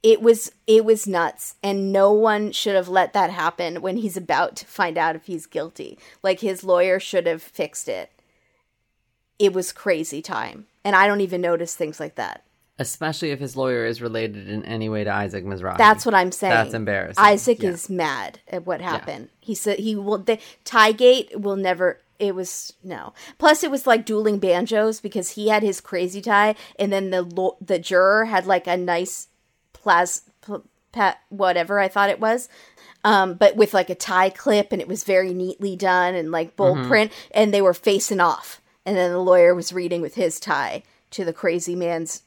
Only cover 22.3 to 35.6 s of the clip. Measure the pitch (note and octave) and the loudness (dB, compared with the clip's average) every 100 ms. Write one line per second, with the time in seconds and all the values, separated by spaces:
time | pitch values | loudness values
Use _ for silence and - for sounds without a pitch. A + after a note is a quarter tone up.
22.3 | F#3 F3+ - - - F#3 C#3 D2 _ - | -4 -8 -12 -14 -18 -16 -14 -14 _ -20
23.3 | - D4+ D4+ E4 C4+ - C#4 A3 G#3+ G#3+ | 2 4 4 2 -2 2 2 2 -2 0
24.3 | G3+ G3 F3 A#3 A3 A3 A3 G3+ G3+ F3+ | 0 2 0 2 0 0 -2 -8 -8 -8
25.3 | - G#3 G#3+ G#3 F#3 - F#3 F3+ G3 G3 | -4 0 0 0 -4 -8 -6 -4 -6 0
26.3 | G3+ G#3 G#3+ - - G3+ G3 F#3+ F#3 F3 | 2 2 0 -10 -6 -2 -2 -2 -4 -4
27.3 | E3+ F#3+ - F#3+ F3+ E3+ F3+ F#3+ G#3 A3 | -2 -4 -4 -4 -4 2 4 4 4 2
28.3 | G3+ F#3 F#3 F3+ F3+ F3+ F3 F3+ - - | -2 2 0 0 -2 0 -2 -2 -8 -16
29.3 | _ _ _ _ _ G#3+ F3 F3 - _ | _ _ _ _ _ 4 4 4 -4 _
30.3 | _ - G3+ _ _ _ A#3 G3+ - _ | _ -14 -14 _ _ _ 0 0 0 _
31.3 | G3+ F#3+ F3 E3 G3+ F#3+ G3+ G3+ G#3 A3 | -2 0 0 0 0 0 2 0 0 -2
32.3 | A#3+ - _ _ _ - _ G#3+ G#3 F#3+ | -2 -4 _ _ _ -20 _ 2 2 2
33.3 | F3 G#3 G3+ G#3 G3 F3+ F3+ - F#3 F#3+ | 4 4 4 2 2 -2 -6 -2 2 2
34.3 | F#3+ - G#3 G3+ G3 - - - F#3+ F#3+ | 0 0 2 0 -4 -6 -8 0 0 2
35.3 | F3+ F#3 - | -4 -6 -6